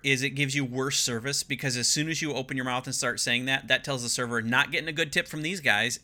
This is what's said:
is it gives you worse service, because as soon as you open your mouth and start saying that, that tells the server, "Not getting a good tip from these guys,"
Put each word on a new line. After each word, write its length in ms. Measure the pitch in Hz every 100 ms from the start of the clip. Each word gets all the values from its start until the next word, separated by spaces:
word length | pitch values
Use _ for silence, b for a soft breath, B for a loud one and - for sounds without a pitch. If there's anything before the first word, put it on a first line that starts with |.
is 180 | 135 131
it 80 | 139
gives 240 | 135 139
you 100 | 139
worse 340 | 131 127 135 139
service, 420 | - 117 139 139
because 340 | - 135 139 123
as 120 | 117
soon 200 | 156 156
as 140 | 156
you 100 | 156
open 240 | 131 127 135
your 80 |
mouth 220 | 127 123 135
and 80 |
start 240 | 123 123 107
saying 280 | 127 120 131
that, 200 | 135 127
that 140 | 127
tells 200 | 147 131
the 40 | 120
server, 320 | - 120 117
"Not 300 | 113 127 135
getting 180 | 160 160
a 40 |
good 200 | 151 156
tip 140 | 180 170
from 160 | 156
these 180 | 156 190
guys," 380 | 131 104 120 120